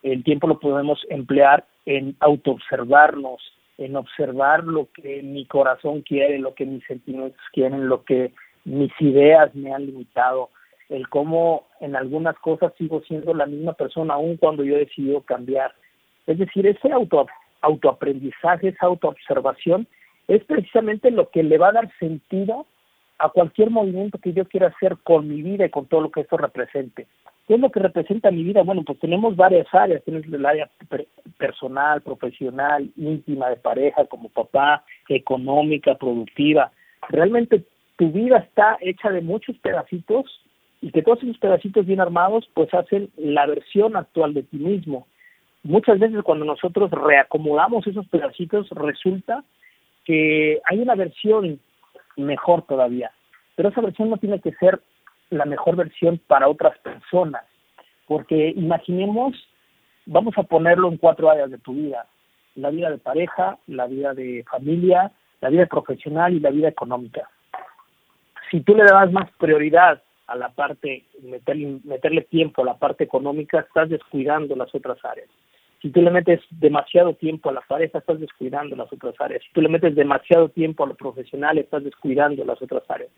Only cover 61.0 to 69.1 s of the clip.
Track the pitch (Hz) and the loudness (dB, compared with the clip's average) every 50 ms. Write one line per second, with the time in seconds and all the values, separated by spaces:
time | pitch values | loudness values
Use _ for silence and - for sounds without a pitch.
61 | - 165 160 - 160 156 156 151 139 131 131 123 _ - 127 143 151 147 135 120 | 4 4 4 4 4 4 4 4 0 -6 -6 -16 _ -10 -8 -8 -6 -6 -8 -10
62 | 117 _ _ _ _ _ _ _ _ _ _ 143 135 143 147 165 175 160 147 135 | -12 _ _ _ _ _ _ _ _ _ _ -8 -8 -6 -4 -4 -4 -4 -6 -6
63 | _ 131 135 160 180 175 - - 185 190 202 _ _ - 147 127 123 123 131 135 | _ -4 -2 -2 -2 -2 -2 -2 -2 -4 -4 _ _ -14 -8 -8 -6 -6 -6 -6
64 | 139 139 131 135 127 127 123 120 117 - - 131 131 147 165 175 175 185 185 180 | -6 -6 -6 -6 -10 -10 -10 -10 -10 -10 -10 -8 -4 -2 -2 2 4 4 4 4
65 | 190 202 _ _ _ _ _ _ - 131 151 175 180 165 - 151 - - 135 107 | 2 0 _ _ _ _ _ _ -2 0 4 4 4 2 0 -6 -4 -4 -10 -10
66 | - 151 151 160 170 180 180 160 147 143 135 151 156 156 147 - 139 120 123 123 | -8 -8 -2 0 0 0 0 0 0 0 0 2 0 0 -2 -4 -8 -8 -8 -8
67 | 123 113 - - - - _ _ _ _ - - - - _ _ _ _ _ _ | -10 -12 -12 -14 -14 -14 _ _ _ _ -18 -18 -18 -20 _ _ _ _ _ _
68 | _ _ _ _ _ _ _ - - - - 165 135 - 208 220 208 202 190 196 | _ _ _ _ _ _ _ -20 -12 -6 -6 -2 4 6 6 8 10 10 10 8
69 | 196 185 | 6 6